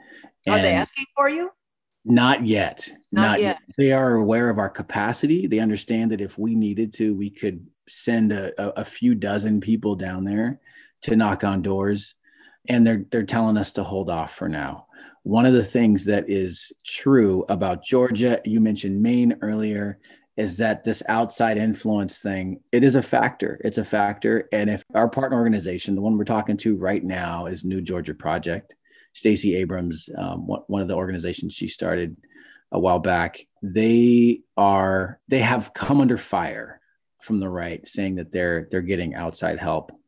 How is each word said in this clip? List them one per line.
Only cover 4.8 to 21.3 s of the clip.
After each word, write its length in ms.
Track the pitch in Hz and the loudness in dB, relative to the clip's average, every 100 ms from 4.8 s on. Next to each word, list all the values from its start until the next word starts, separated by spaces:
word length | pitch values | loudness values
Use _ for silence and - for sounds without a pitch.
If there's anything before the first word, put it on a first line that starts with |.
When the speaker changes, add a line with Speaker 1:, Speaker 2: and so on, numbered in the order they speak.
| 101 110 104 123 147 165 190 | -6 -2 -2 0 0 0 2
Speaker 2:
They 120 | 107 | 0
understand 520 | 110 104 - 113 113 | 0 -2 -2 -2 0
that 100 | 107 | -2
if 160 | 101 - | -6 -6
we 180 | 110 113 | -2 0
needed 380 | 107 101 110 | 0 0 -4
to, 220 | - 107 101 | -2 -2 -2
we 140 | 101 | -6
could 360 | - 107 90 95 _ _ | -6 -6 -6 -14 _ _
send 440 | - - 117 110 | -8 -2 2 2
a, 200 | 104 95 - | 0 -6 -6
a, 200 | 101 - | -6 -6
a 40 | 107 | -10
few 300 | - 123 113 | -2 0 2
dozen 440 | 101 104 107 107 | 0 -2 0 -2
people 360 | 98 113 107 98 | 0 -2 0 -4
down 280 | 95 92 | -4 -6
there 360 | 95 101 117 139 _ - - _ | -4 -2 -2 -6 _ -20 -20 _
to 140 | - 113 | 0 2
knock 280 | 107 95 | 2 2
on 180 | 101 98 | 0 -2
doors. 540 | 90 95 98 101 - _ _ _ _ _ - | -2 -2 -2 -2 -6 _ _ _ _ _ -2
And 180 | 123 117 | 4 4
they're, 200 | 110 98 | 4 -2
they're 120 | 120 | -4
telling 340 | 101 117 113 104 | -2 0 2 0
us 140 | 98 | -2
to 100 | - | -4
hold 260 | 95 95 87 | -4 -4 -4
off 260 | 85 78 - | -4 -6 -8
for 140 | 90 | -6
now. 380 | 76 71 - - - - _ | -6 -6 -10 -16 -20 -20 _
One 220 | - 107 127 | -2 4 6
of 80 | |
the 100 | 127 | 6
things 420 | 107 127 117 101 101 | 4 2 4 4 2
that 240 | 101 - | 0 0
is 420 | 98 92 87 - - - | -2 -2 -6 -12 -14 -12
true 600 | - - 135 107 92 - | -4 4 6 6 2 0
about 340 | 95 95 82 | -2 0 -4
Georgia, 580 | - 127 123 107 123 117 - | 0 2 2 2 2 0 0
you 140 | 110 | 2
mentioned 420 | 110 101 101 98 | 2 0 -4 0
Maine 360 | 113 123 120 113 | 2 4 2 0
earlier, 580 | 107 107 107 104 104 101 _ - _ - | -2 -2 -2 -2 -6 -8 _ -20 _ -4
is 180 | 107 90 | -4 0
that 300 | 110 107 - | 0 0 -2
this 180 | 110 - | -4 -2
outside 480 | 113 117 | -2 -2